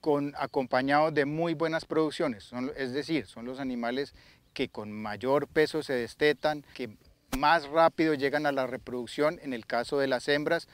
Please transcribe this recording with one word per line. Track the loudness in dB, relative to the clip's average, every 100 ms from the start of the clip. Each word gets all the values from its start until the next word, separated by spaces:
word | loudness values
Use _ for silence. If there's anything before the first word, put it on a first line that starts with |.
con, | 0 0 0 -6
acompañado | -4 -4 0 0 4 4 4
de | 2
muy | 0 0 -2
buenas | 0 -2 -2 -2
producciones. | 0 2 0 -2 -4
Son, | -10 -8 -6 -6
es | -4
decir, | -4 -2 -4 -4
son | -10 -12
los | -8
animales | -6 -4 -4 -4 -6 -10 -20 _ _
que | -6 -4
con | -6 -10
mayor | -8 -8 -4 0 2 2
peso | 2 2 0
se | -2
destetan, | -4 -4 2 2 2 0 -2 -8
que | -10 -10 -10 _ _ _ 0
más | 4 4 2
rápido | 4 4 4 2
llegan | 2 0 0 0
a |
la | 0 -2
reproducción, | -4 -8 -8 -6 0 0 0
en | -6
el | -8 -4
caso | -2 0 0
de | 2
las | 0 2
hembras, | 2 2 -2 -2